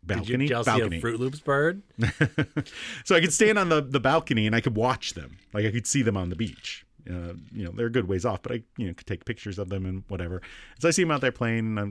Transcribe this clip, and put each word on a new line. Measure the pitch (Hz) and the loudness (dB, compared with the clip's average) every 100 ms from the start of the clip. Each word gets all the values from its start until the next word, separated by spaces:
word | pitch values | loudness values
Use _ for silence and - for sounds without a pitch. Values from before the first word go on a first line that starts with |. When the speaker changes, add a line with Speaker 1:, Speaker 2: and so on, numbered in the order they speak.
Speaker 1:
Balcony? | - 92 92 127 143 | -2 -4 0 0 2
Speaker 2:
did | |
y'all | 120 | 2
see | 117 | 2
Speaker 1:
Balcony. | 113 110 82 | 2 2 -2
Speaker 2:
a | |
Fruit | 117 113 | -2 -2
Loops | 127 147 | -4 -4
bird? | - 139 156 190 - - | -2 2 2 -2 -12 -2
Speaker 1:
<laughs> | - - 143 - 143 - - - - - | -2 2 0 0 -2 -4 -6 -10 -12 -12
So | - 175 | 4 4
I | |
could | 160 | 4
stand | - 214 214 | 4 4 4
on | 180 | 4
the, | 156 | 2
the | 135 135 | 2 0
balcony | 131 160 - 117 107 | 4 2 2 2 4
and | |
I | 117 | 2
could | 131 107 | 2 0
watch | 123 - - | 0 0 -6
them. | - 73 - _ | -10 -14 -18 _
Like, | 104 107 | -2 0
I | |
could | 113 107 | 0 0
see | 143 | 2
them | 113 101 | 2 2
on | 90 | -2
the | 87 | -4
beach. | 110 - - - _ _ - | -6 -6 -12 -12 _ _ -10
Uh, | 90 87 92 - | -8 -8 -12 -14
you | - | -10
know, | 90 | -8
they're | 101 117 | -4 0
a | |
good | 120 92 | 2 2
ways | 95 | 0
off, | 117 95 | 0 -2
but | - | -4
I, | 120 - - | -8 -8 -6
you | 151 | -6
know, | |
could | - - | -6 -8
take | 98 | -8
pictures | - - 104 95 | -6 -8 -8 -6
of | 95 | -4
them | 98 95 | -4 -4
and | 92 - | -6 -6
whatever. | 95 87 90 - - - - | -6 -6 -8 -10 -20 -20 0
So | 165 | 2
I | |
see | 165 | 4
them | 170 | 2
out | 147 | 2
there | 135 | 0
playing, | - 117 113 110 107 | 0 0 0 0 -2
and | |
I, | 101 | -4